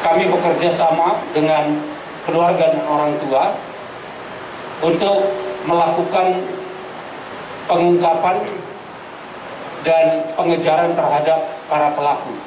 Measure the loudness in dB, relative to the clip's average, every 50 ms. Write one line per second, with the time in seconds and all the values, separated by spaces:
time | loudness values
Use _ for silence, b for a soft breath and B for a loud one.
0 | 2 4 4 4 4 2 2 2 2 2 2 2 2 0 2 4 4 2 4 4
1 | 2 2 2 0 -2 -2 0 0 2 4 2 2 2 2 0 -2 -2 -6 -10 -10
2 | -12 -12 -12 -10 -6 -2 0 2 4 4 4 4 4 4 4 2 0 0 0 2
3 | 2 2 0 -2 -2 0 2 2 2 2 0 -2 -6 -12 -14 -14 -14 -14 -14 -14
4 | -14 -14 -14 -14 -14 -14 -14 -14 -14 -14 -14 -12 -12 -12 -8 -2 0 0 2 2
5 | 2 2 2 2 2 0 -2 -2 -6 -6 -6 -6 -2 0 2 2 2 2 2 0
6 | 0 0 0 2 2 2 2 0 -2 -4 -6 -8 -10 -12 -12 -12 -14 -14 -14 -14
7 | -14 -14 -14 -14 -14 -14 -14 -14 -14 -14 -14 -14 -4 -2 0 2 4 4 4 4
8 | 4 4 2 2 2 2 2 0 -2 -4 -8 -10 -10 -12 -14 -16 -16 -16 -16 -16
9 | -16 -16 -16 -16 -16 -16 -16 -16 -14 -14 -14 -14 -14 -12 -12 -6 0 2 4 6
10 | 6 6 4 2 0 -4 -2 -2 0 2 2 2 2 2 4 4 4 2 2 2
11 | 2 2 2 2 4 4 2 2 0 -4 -8 -10 -6 -2 0 2 2 2 0 0
12 | 0 0 0 0 -2 -8 -8 -10 -10